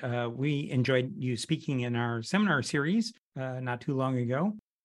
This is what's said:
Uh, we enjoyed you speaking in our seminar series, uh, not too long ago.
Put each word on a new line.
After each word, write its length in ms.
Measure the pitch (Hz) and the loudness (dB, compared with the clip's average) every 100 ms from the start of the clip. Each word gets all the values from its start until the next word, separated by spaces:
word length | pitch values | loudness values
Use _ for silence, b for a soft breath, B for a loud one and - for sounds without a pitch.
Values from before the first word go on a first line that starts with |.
Uh, 260 | 131 120 120 | -4 -2 -2
we 400 | 120 143 143 143 | -2 -2 0 0
enjoyed 420 | 131 123 131 131 151 | 0 4 4 2 -2
you 220 | 127 117 | -2 -2
speaking 420 | - 160 - 135 | -2 -2 0 -2
in 160 | 123 120 | 0 0
our 260 | 120 117 | 0 -2
seminar 400 | 113 190 208 147 | 0 2 4 2
series, 500 | 117 151 143 214 226 - _ - | 2 0 2 2 0 -6 _ -8
uh, 220 | 131 127 | -6 -4
not 180 | 127 120 | -4 -4
too 160 | - 135 | -2 0
long 220 | 131 127 | 2 2
ago. 400 | 120 131 190 214 _ _ | 0 0 0 -2 _ _